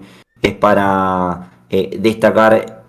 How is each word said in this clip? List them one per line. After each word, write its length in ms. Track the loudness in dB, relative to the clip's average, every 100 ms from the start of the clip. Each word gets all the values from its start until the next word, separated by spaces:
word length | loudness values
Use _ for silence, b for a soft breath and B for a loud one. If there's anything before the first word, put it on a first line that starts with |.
| B B B _
es 120 | -6
para, 960 | 0 0 2 2 0 0 -2 -4 -6 -14 _ _
eh, 280 | -4 -4 -4
destacar 840 | -4 0 2 4 4 2 -2 -14